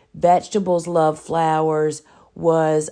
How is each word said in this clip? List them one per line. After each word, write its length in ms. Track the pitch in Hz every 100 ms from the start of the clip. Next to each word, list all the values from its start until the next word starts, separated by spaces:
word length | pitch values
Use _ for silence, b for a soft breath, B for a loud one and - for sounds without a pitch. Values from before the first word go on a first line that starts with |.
| b
Vegetables 720 | - 175 180 - 214 185 175
Love 340 | 170 170 156 156
Flowers 840 | - 165 160 156 160 156 151 147 b b b
was 560 | - 165 160 156 156 156